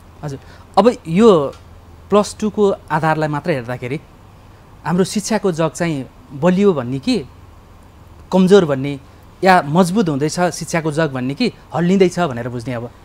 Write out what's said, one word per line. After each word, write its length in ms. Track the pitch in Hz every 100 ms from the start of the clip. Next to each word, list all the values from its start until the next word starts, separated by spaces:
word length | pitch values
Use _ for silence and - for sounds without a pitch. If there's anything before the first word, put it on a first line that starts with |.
| - -
हजुर, 160 | 147 135 - - - -
अब 180 | 220 220 160
यो 460 | 170 226 170 139 - - - - - -
प्लस 280 | 202 196 -
टूको 340 | 214 214 202 - -
आधारलाई 380 | 156 156 156 156
मात्र 220 | 147 175
हेर्दाखेरि 480 | 139 117 123 123 147 - - - - - - - - -
हाम्रो 180 | 175
शिक्षाको 480 | 180 214 - 214 196
जग 180 | 160 160
चाहिँ 360 | - 170 143 127 - -
बलियो 400 | 127 170 185 202
भन्ने 260 | 147 120 135
कि 260 | 247 220 127 - - - - - - - - - -
कमजोर 340 | 185 185 202 160
भन्ने, 340 | 131 139 135 - - - -
या 180 | 185 180 143
मजबुत 440 | 165 175 202 175
हुँदैछ 300 | 135 151 175
शिक्षाको 520 | 180 - 156 170 156
जग 200 | 147 160
भन्ने 220 | 131 127
कि 180 | 143 240 - - 147
हल्लिँदैछ 440 | 175 196 180 175
भनेर 300 | 170 117 123
बुझ्ने? 240 | 120 117
अब, 160 | 120 117 -